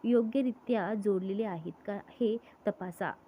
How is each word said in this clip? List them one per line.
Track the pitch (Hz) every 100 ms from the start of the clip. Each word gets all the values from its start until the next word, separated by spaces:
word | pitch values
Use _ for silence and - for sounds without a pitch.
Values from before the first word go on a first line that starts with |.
योग्यरित्या | 233 240 226 269 254 226 - 226 180
जोडलेले | 220 202 190 190 196
आहेत | 220 170 165 - -
का, |
हे | 202 - - 233 233 - - -
तपासा | 202 185 170 170 -